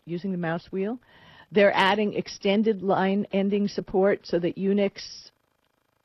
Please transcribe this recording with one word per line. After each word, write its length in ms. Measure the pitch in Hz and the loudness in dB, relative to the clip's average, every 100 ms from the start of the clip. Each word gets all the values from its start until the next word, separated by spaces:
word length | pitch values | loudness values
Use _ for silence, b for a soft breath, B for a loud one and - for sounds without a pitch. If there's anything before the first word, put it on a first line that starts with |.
| - | -10
using 260 | 170 196 | -8 -6
the 60 | 180 | -4
mouse 280 | 170 165 - | -4 -4 -6
wheel. 260 | 190 196 247 b b b b b | -6 -4 -6 b b b b b
They're 220 | 170 202 | 4 4
adding 400 | - 190 208 208 | 6 4 2 0
extended 680 | - - - 202 202 220 202 | -4 -8 -4 0 2 2 0
line 440 | 190 180 190 196 202 | 0 2 2 0 0
ending 360 | 196 196 202 202 | -2 0 0 -2
support 580 | - 185 190 196 202 - | -4 -4 0 2 0 -2
so 140 | 170 | -2
that 160 | 170 - | -2 -2
Unix 760 | 190 202 196 - - - - _ _ _ _ _ _ _ | -2 0 0 -4 -14 -18 -20 _ _ _ _ _ _ _